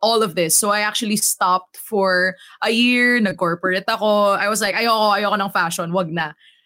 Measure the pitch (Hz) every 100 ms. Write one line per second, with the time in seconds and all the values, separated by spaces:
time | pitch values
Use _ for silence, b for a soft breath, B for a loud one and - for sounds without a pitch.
0 | 214 226 214 160 165 - 208 208 208 208
1 | 220 214 - - 190 185 - - - 214
2 | 190 180 185 185 B B 220 233 240 247
3 | 247 247 208 180 170 170 185 185 196 226
4 | 214 208 202 196 202 214 202 190 233 220
5 | 214 202 208 208 196 196 170 170 170 180
6 | 170 170 156 - b b